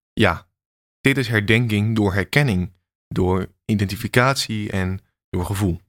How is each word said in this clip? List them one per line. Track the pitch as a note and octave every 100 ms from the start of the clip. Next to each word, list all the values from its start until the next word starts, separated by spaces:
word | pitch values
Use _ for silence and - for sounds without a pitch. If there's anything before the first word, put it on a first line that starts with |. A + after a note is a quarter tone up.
| _
ja, | - G#2 E2+ - _ _ _ _ _
dit | C3 C#3
is | A#2
herdenking | A2+ G#2 A2+ A#2+ G#2+ G#2+ A2+
door | G2+
herkenning, | F#2+ F2+ C#3+ D3 F#2 F2 - _ _ _
door | - F#2 F#2 F2+ _ -
identificatie | G#2+ G2 G2 G#2 - B2+ C3+ - A2 G#2
en | F#2+ F#2 F#2+ - _ _
door | F2+ F2
gevoel. | G2 G2+ E2